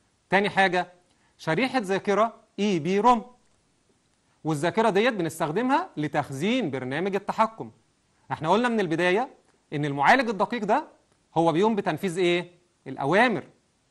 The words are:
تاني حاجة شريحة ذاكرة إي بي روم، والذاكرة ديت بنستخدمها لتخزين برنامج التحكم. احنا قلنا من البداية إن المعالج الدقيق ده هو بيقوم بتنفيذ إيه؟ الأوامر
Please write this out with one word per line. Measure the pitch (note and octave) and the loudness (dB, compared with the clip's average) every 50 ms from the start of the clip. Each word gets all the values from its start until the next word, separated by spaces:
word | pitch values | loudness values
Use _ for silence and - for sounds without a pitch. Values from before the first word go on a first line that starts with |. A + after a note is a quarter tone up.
| _ _ _ _ _ _ | _ _ _ _ _ _
تاني | F3+ G3 G#3 F#3+ | 0 0 2 2
حاجة | - F#3 G3 F#3+ E3+ F3+ F3 - - _ _ _ _ _ _ _ _ _ | 2 2 2 4 2 0 -4 -4 -10 _ _ _ _ _ _ _ _ _
شريحة | - D#3+ D#3+ F#3 B3+ B3+ - F#3 | -4 -2 0 0 0 0 -2 -4
ذاكرة | G3+ F3+ G3 F3+ - G#3 G3 G3 A3 A3+ - - _ _ _ - | -2 -2 -2 -2 0 0 2 2 2 0 -2 -8 _ _ _ -2
إي | G3+ G#3+ F#3+ E3 | -2 0 0 0
بي | C#3 F3+ F#3+ G3+ | 0 0 0 2
روم، | G#3 B3 B3 A3 G3 - - _ _ _ _ _ _ _ _ _ _ _ _ _ _ _ _ _ _ _ _ _ - | 4 4 4 2 0 -8 -16 _ _ _ _ _ _ _ _ _ _ _ _ _ _ _ _ _ _ _ _ _ -6
والذاكرة | D3+ D#3+ C#3+ D#3+ E3+ - A3 A3 A3+ | -4 -2 -2 -2 0 0 2 2 2
ديت | F3 G3 A3+ C4 A3+ | 4 4 2 2 0
بنستخدمها | F#3+ E3 D#3 - - E3+ D3 D#3 G#3 B3+ B3+ C#4 D#4+ F#4+ - - | -2 -4 -4 -4 -4 -4 -2 -2 -2 0 2 0 0 0 -4 -6
لتخزين | D3 D3 D3 - D3+ C#3 - C#3 C3 D#3+ G#3 B3 C4 A3 D3+ | -6 -6 -2 -2 -4 -4 -4 -6 -4 -2 -2 0 0 -2 -4
برنامج | C3+ C3 B2+ B2+ C3+ D#3 F#3 G3+ F#3 | -4 -6 -6 -6 -4 -4 -4 -4 -4
التحكم. | G3 G3 - - G3 A3 G#3+ - - C3 A2 - _ _ _ _ _ _ _ _ _ _ - | -4 -4 -4 -2 0 -2 -2 -2 -8 -16 -16 -18 _ _ _ _ _ _ _ _ _ _ -10
احنا | C3+ - D3+ D#3+ | -10 -4 0 0
قلنا | F#3 A3 B3 A#3+ | 2 2 2 0
من | A#3 A3 | 0 -2
البداية | F#3+ D#3+ E3 D#3+ F3 F3+ F3+ G#3+ C4 C#4+ - _ _ _ _ _ _ _ | -2 -2 -2 0 0 2 0 0 -2 -4 -8 _ _ _ _ _ _ _
إن | D#3+ C#3+ D3 | -6 -4 -4
المعالج | C#3+ C#3 C#3+ C#3 - B3+ C4+ B3+ A3+ | -4 -2 2 4 6 6 6 4 0
الدقيق | A3 F#3 G3+ - A#3+ A#3+ G3+ | -2 -2 -2 -2 -2 -4 -2
ده | F#3 A3+ D4 D#4+ - - _ _ _ _ _ _ _ - | 0 0 0 -2 -4 -14 _ _ _ _ _ _ _ -2
هو | D#3+ E3 E3 | 0 2 2
بيقوم | D3+ E3 G#3 A3 A3+ | 2 2 2 2 0
بتنفيذ | G3+ G3 F#3 D#3 C#3+ - F#3+ E3 F#3+ | -2 -2 -4 -4 -4 -4 -4 -2 0
إيه؟ | F3+ F3 F3 F3 F3 F3 - _ _ _ _ _ _ | 0 0 0 0 -2 -8 -14 _ _ _ _ _ _
الأوامر | C#3 C3 - C#3 C#3 E3+ G3+ A#3+ B3+ G3+ C#3 A#2 - _ _ _ _ _ _ _ _ | -14 -8 -6 -2 2 4 4 4 4 2 -2 -6 -12 _ _ _ _ _ _ _ _